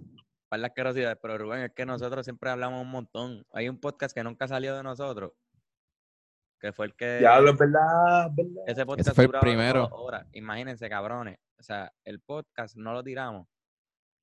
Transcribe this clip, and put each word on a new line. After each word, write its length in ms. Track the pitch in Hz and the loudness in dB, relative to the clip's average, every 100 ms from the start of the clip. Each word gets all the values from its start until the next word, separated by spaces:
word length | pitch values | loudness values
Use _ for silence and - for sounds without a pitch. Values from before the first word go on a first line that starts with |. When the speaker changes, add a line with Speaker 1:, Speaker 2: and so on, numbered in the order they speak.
| - - _ _ _ | -18 -20 _ _ _
Speaker 1:
Para 140 | 107 | -6
las 80 | 120 | -6
asquerosidades, 480 | - 127 127 120 110 | -4 -4 -2 -2 -4
pero 160 | 110 110 | -6 -8
Rubén, 240 | 107 127 | -6 -8
es 100 | 123 | -8
que 120 | - 127 | -8 -8
nosotros 380 | 127 123 131 | -6 -6 -8
siempre 260 | 127 120 131 | -10 -8 -6
hablamos 300 | 123 123 127 | -4 -6 -6
un 80 | 127 | -8
montón. 540 | 127 113 113 123 110 - | -10 -10 -10 -10 -12 -12
Hay 160 | 107 120 | -8 -8
un 120 | 131 | -6
podcast 360 | 147 143 139 - | -8 -6 -8 -6
que 80 | |
nunca 240 | 117 117 131 | -10 -8 -6
salió 300 | 131 131 135 | -6 -6 -8
de 60 | |
nosotros, 480 | 135 123 139 107 95 - _ _ _ _ _ _ _ _ _ _ _ _ | -8 -8 -8 -8 -10 -14 _ _ _ _ _ _ _ _ _ _ _ _
que 100 | 104 | -10
fue 140 | - 104 | -8 -10
el 100 | - | -6
que 220 | 120 120 | -4 4
Speaker 2:
Diablo, 340 | 120 117 143 | 8 10 10
es 60 | 143 | 8
verdad, 720 | 147 156 160 165 175 175 170 | 6 4 4 4 6 4 2
es 60 | 147 | -2
verdad. 280 | 175 - - | -4 -6 -6
Speaker 1:
ese 40 | |
Speaker 3:
Ese 140 | 120 127 | -4 -2
Speaker 1:
podcast 300 | 143 - 135 | -2 2 6
Speaker 3:
fue 80 | 127 | 6
el 40 | |
Speaker 1:
duraba 120 | 135 | 6
Speaker 3:
primero. 400 | 127 113 117 131 | 4 4 4 2
Speaker 1:
dos 80 | 120 | 0
horas. 320 | - 123 110 - | -4 -10 -10 -12
Imagínense, 540 | 110 107 107 131 117 110 | -14 -10 -8 -10 -10 -8
cabrones. 520 | 104 104 123 110 82 _ _ | -6 -6 -6 -8 -12 _ _
O 40 | |
sea, 280 | - 101 92 - - | -12 -10 -10 -14 -16
el 160 | 104 | -16
podcast 560 | - 147 - - 110 110 | -12 -12 -12 -12 -12 -10
no 160 | 110 | -8
lo 100 | 123 | -8
tiramos 440 | 127 127 127 101 90 _ _ _ _ _ _ _ | -8 -8 -8 -10 -16 _ _ _ _ _ _ _